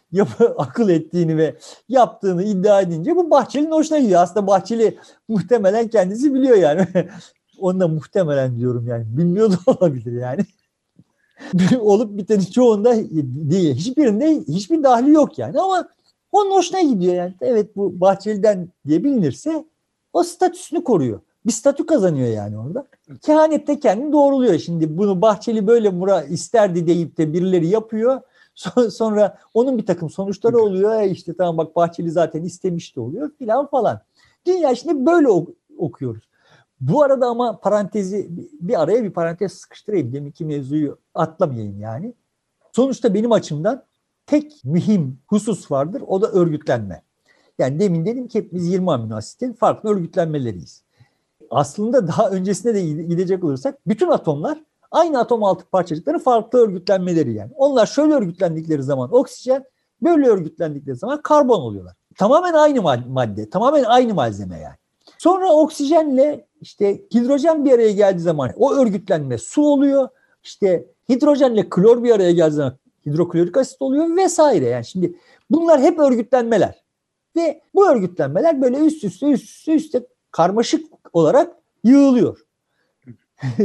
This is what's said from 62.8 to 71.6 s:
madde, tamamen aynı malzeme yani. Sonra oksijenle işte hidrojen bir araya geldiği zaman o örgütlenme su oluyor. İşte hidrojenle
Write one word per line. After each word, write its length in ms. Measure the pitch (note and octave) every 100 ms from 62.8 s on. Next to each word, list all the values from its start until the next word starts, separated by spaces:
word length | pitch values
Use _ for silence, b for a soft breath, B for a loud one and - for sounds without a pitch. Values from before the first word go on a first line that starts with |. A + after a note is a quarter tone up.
| E3+ B2 B2
madde, 420 | C3 A2+ G#2 G#2+
tamamen 340 | F3+ B3 D4+
aynı 300 | A3+ B3 A#3+
malzeme 440 | F3+ A#2 G2+ F#2 E2
yani. 180 | D2+ - _ _ b b
Sonra 340 | D#4+ F#4 F#4
oksijenle 920 | D#4 D#4 - C#4+ D#4+ D#4 C4 D4 C4 _ _
işte 420 | - - G3+ G3 -
hidrojen 500 | A#3 B3 C#4 D#4+ D#4+
bir 80 | C#4
araya 200 | A#3+ A3
geldiği 280 | G3 G3 F3
zaman 280 | E3+ D3+ B2+ -
o 160 | C4
örgütlenme 640 | C#4 A#3+ F#3+ - E3 C3+ A#2
su 240 | - -
oluyor. 460 | D4 C#4 C#4 C#4 C4 _ _ _
İşte 440 | - - G3 F3 - _ -
hidrojenle 600 | A#3+ D4+ C#4 C4 A3